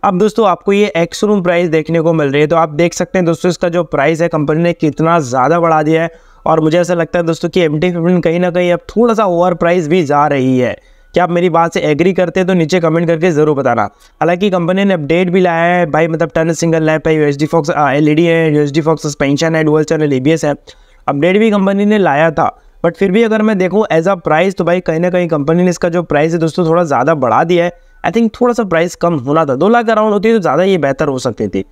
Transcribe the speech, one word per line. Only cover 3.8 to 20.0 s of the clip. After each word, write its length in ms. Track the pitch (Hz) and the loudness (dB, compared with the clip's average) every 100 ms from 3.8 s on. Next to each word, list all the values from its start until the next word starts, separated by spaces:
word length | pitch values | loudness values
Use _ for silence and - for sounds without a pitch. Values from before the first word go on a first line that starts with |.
प्राइस 360 | 170 147 139 165 | -2 0 0 0
है 80 | 170 | -2
कंपनी 340 | 156 147 156 | -2 -2 0
ने 100 | 170 | 0
कितना 460 | 170 156 139 160 170 | 0 -4 0 0 0
ज़्यादा 380 | 135 127 131 170 | 0 0 0 2
बढ़ा 220 | 170 156 | 2 0
दिया 200 | 151 160 | 2 0
है, 80 | 165 165 - - - | -2 -8 -20 -8 -2
और 140 | 160 | 0
मुझे 180 | 156 170 | 2 0
ऐसा 140 | 170 | 0
लगता 240 | 175 160 175 | -2 -2 -2
है 60 | 170 | -2
दोस्तों 220 | 160 175 | -4 -2
कि 120 | 185 | 0
एम 180 | 165 151 | 0 0
टी 100 | 180 | -2
फिफ्टीन 300 | 175 165 180 | 0 0 2
कहीं 200 | 170 170 | 0 0
ना 100 | 180 | -2
कहीं 220 | 175 180 | 0 0
अब 80 | 175 - | -2 -2
थोड़ा 260 | - 240 | 0 0
सा 100 | 220 | 2
ओवर 300 | 208 170 180 | 0 0 0
प्राइस 340 | 175 170 180 151 | 0 0 0 0
भी 140 | 180 | 0
जा 220 | 143 143 147 | 2 2 2
रही 320 | 143 131 127 | 0 0 0
है। 180 | 120 - _ - _ | -2 -4 _ -20 _
क्या 100 | - | -2
आप 60 | 175 | 0
मेरी 180 | 175 175 | 0 0
बात 240 | 165 165 | 0 0
से 60 | 185 | -2
एग्री 320 | 151 147 175 | -2 0 0
करते 280 | 185 175 175 | 0 -2 -2
हैं 60 | 180 | 0
तो 80 | |
नीचे 260 | 185 160 185 | 0 0 0
कमेंट 260 | 165 160 170 | 0 0 0
करके 240 | 165 180 | 0 0
ज़रूर 260 | 147 151 143 | 2 2 2
बताना। 260 | 131 117 101 _ - _ | 0 0 -2 _ -20 _
हालांकि 300 | 156 175 202 | -2 0 0
कंपनी 340 | 185 170 185 | -2 -2 0
ने 100 | 196 | 0
अपडेट 360 | 180 143 170 185 | -2 0 0 0
भी 100 | 180 | 0
लाया 240 | 180 165 170 | 0 0 0
है 180 | 180 170 | 0 0
भाई, 220 | 156 165 | 0 -2
मतलब 220 | 165 165 | -2 -2
टर्न 180 | 165 160 | -2 -2
सिंगल 300 | 160 170 160 | -2 0 0
लैप 260 | 156 156 165 | 0 -2 0
है, 60 | 156 | 0
यूएसडी 300 | 147 143 151 | 0 0 0
फॉक्स, 240 | 165 151 | 0 -2
आ, 200 | 151 147 | 0 0
एलईडी 320 | 139 151 151 | 2 2 2
है, 300 | 170 165 160 | 2 2 2
यूएसडी 260 | 151 147 143 | 0 0 -2
फॉक्स 260 | 151 156 151 | -2 -2 -4
सस्पेंशन 500 | 143 139 143 165 165 | -4 -2 0 0 0
है, 80 | |
डुअल 200 | 156 156 | 0 0
चैनल 280 | 151 160 | 0 0